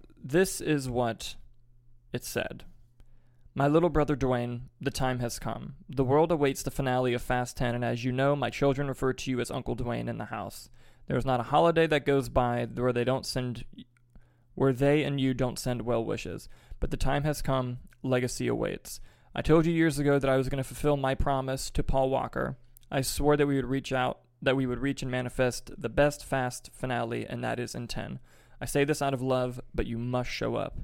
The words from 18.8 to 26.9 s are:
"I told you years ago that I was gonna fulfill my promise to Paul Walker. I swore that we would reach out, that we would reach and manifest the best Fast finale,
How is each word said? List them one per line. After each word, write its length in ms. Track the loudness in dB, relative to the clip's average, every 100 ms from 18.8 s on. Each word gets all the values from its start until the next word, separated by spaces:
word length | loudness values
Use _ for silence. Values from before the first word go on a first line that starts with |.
| -10 -14 -16 -20 -12
"I 80 | -4
told 240 | 6 6 6
you 60 |
years 260 | 4 2 2
ago 200 | 2 4
that 120 | 4
I 60 | 2
was 120 | 2
gonna 160 | -2
fulfill 320 | -4 -2 2 2
my 180 | 2
promise 560 | 2 2 2 0 -4 -4
to 120 | -2
Paul 280 | 2 4 4
Walker. 460 | 2 -2 -2 -4 -4 -12 -20 -4
I 100 | -2
swore 360 | -2 2 4 6
that 100 | 4
we 100 | 2
would 80 | 0
reach 260 | -2 -2
out, 280 | -2 0 -2 _ -4
that 140 | 2 2
we 100 | 2
would 120 | 0
reach 240 | -2 -4
and 80 | -4
manifest 600 | -4 -4 0 0 0 -10 -10
the 120 | -4
best 360 | 2 2 2
Fast 460 | -4 -2 -2 -6 -16
finale, 540 | -10 -4